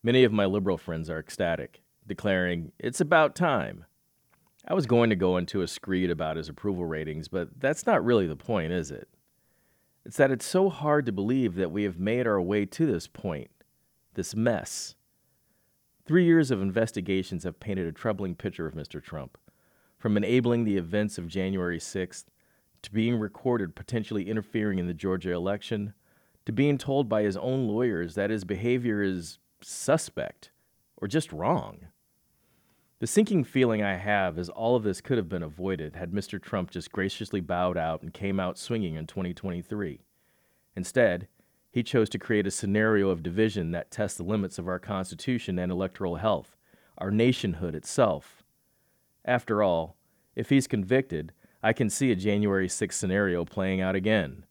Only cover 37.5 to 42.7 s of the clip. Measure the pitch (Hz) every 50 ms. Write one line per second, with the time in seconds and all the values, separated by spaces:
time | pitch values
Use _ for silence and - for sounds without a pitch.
37.5 | 90 87 90 90 87 87 80 80 80 80 - 85 - - 101 98 98 98 92 90
38.5 | - - - - 120 113 101 87 78 78 82 78 - 98 92 90 87 - - 95
39.5 | 87 87 82 - 107 104 101 80 69 - _ _ _ _ _ _ _ _ _ _
40.5 | _ _ _ _ _ 95 90 - - - 117 98 87 87 101 - _ _ _ _
41.5 | _ _ _ _ _ 120 117 - - 123 110 - - 101 - - 113 104 98 98
42.5 | - - - 98